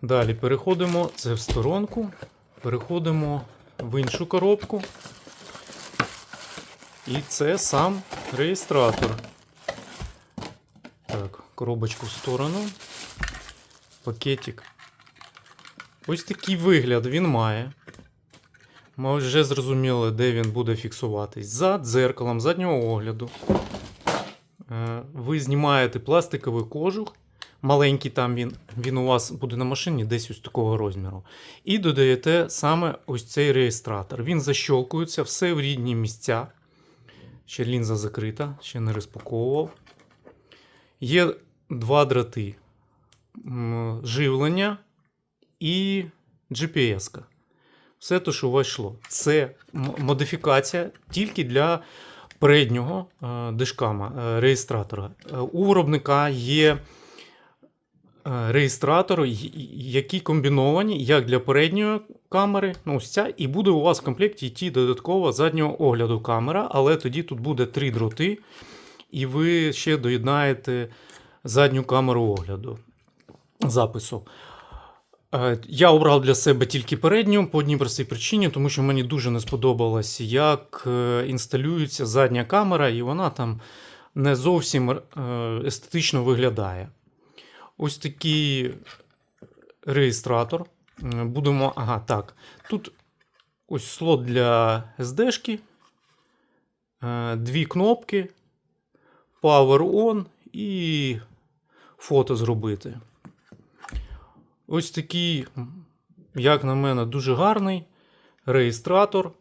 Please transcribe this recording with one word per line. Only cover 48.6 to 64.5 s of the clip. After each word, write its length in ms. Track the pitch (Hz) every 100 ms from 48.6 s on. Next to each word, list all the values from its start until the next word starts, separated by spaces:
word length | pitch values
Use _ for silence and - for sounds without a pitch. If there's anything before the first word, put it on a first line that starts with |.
| 131
йшло. 280 | - 104 107 -
Це 480 | - - 151 131 - _ 160
м-, 200 | 135 -
модифікація 920 | 135 139 139 165 151 135 135 175 170 - _
тільки 340 | - 208 -
для 360 | 135 123 151 170 - - - - - -
переднього, 640 | 147 147 131 123 123 185 180 _
е, 280 | 120 120 120
дишкама, 640 | 113 127 - 120 104 101 135
е, 200 | 117 113
реєстратора. 720 | 127 131 - 117 101 101 98 - -
Е, 40 | 135
у 280 | 127 175 196
виробника 640 | 190 151 151 143 143 147
є, 480 | 135 120 147 156 147 - - - - - _ _ _ _ _ _ _ _ _ -
е, 240 | 123 113
реєстратор, 760 | 127 139 120 135 165 185 180 139
й-, 60 |
й-, 600 | 110 139 160 135 120 131
які 280 | 131 135 185
комбіновані 840 | - 156 139 139 135 160 214 185
як 220 | 123 147 117
для 140 | 123
передньої 600 | 123 135 160 190 208 214 214 - _
камери, 460 | 185 202 202 196 180 -
ну, 100 | 139
ось 160 | 113
ця, 220 | - 214 -
і 100 | 135
буде 220 | 151 196
у 120 | 165
вас 200 | 156 170
в 20 |
комплекті 440 | - 123 208 208
йти 240 | 131